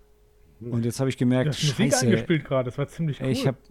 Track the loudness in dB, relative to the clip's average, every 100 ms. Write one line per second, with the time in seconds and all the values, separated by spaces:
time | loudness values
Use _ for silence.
0 | _ _ _ _ _ -16 -6 -2 -2 -2
1 | -2 0 2 2 0 0 -2 0 2 2
2 | 4 2 2 -2 0 -2 -2 -4 -6 -4
3 | -4 -2 -2 0 0 -2 -10